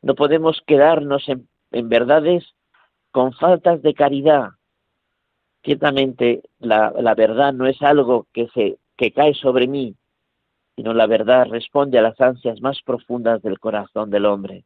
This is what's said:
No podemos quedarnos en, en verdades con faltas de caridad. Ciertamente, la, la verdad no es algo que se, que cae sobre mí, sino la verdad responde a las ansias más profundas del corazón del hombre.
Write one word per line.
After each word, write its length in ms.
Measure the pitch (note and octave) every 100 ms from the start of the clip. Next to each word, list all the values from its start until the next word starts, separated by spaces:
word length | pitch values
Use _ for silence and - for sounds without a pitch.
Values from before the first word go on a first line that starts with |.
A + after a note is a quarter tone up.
No 140 | - C3+
podemos 460 | C#3+ D#3+ D#3+ D#3+ -
quedarnos 600 | D3 D3 E3 D3 C#3 -
en, 180 | C3 B2 _ _
en 180 | A#2 A#2
verdades 540 | A#2 B2 D3+ D3+ F3 - _ _ _ _ _ _
con 220 | - B2+
faltas 480 | B2 E3 F3+ - E3+
de 120 | D3+
caridad. 560 | - C#3+ C#3 C#3+ D3 A2 _ _ _ _ _ _ _ _ _ _ _
Ciertamente, 800 | - C#3+ D3 C3+ C3+ B2 A#2+ A#2+ - _
la, 340 | A#2+ G#2+ G#2+ -
la 160 | A#2 A2+
verdad 380 | A2 A2+ C#3
no 140 | C3 C3
es 140 | C3+
algo 460 | C#3+ D3 B2 A#2+ -
que 140 | - A#2
se, 240 | - G2+ G2 _ _
que 160 | A#2
cae 220 | - D3+
sobre 340 | C#3+ C3+ B2+ B2
mí, 280 | C#3 B2 G2 _ _ _ _ _ _ _ -
sino 180 | A2
la 140 | A2+ A2
verdad 400 | A2 G#2+ B2+ B2
responde 480 | A2+ - C#3+ C#3+ B2+
a 60 |
las 160 | A2+ A2
ansias 400 | C3 B2 B2 A2
más 200 | B2 C#3
profundas 580 | - B2 _ B2 A2+ A2+
del 180 | G#2+ F#2+
corazón 500 | A2+ G#2 G2+ - G#2+
del 160 | G2+ G2+
hombre. 380 | G2+ F#2+ F#2+